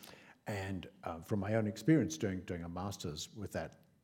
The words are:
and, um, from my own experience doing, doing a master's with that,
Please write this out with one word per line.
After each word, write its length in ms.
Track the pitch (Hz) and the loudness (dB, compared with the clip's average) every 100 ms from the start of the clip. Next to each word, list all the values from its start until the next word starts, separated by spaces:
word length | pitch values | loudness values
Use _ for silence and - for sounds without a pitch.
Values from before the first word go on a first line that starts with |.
| - - - - - | -18 -18 -20 -12 -6
and, 420 | 104 92 95 - - | -4 -2 -4 -6 -8
um, 180 | - 82 | -8 -6
from 160 | 82 107 | -2 0
my 140 | 98 | 4
own 120 | 110 107 | 4 2
experience 500 | 101 - 156 117 - | 2 6 6 6 2
doing, 240 | 104 92 92 | 0 0 -4
doing 160 | 87 | -6
a 40 | 85 | -4
master's 600 | 87 98 95 90 80 - - | -4 -4 -4 -4 -6 -8 -8
with 140 | 98 | -6
that, 200 | 95 82 - - _ | -4 -6 -8 -20 _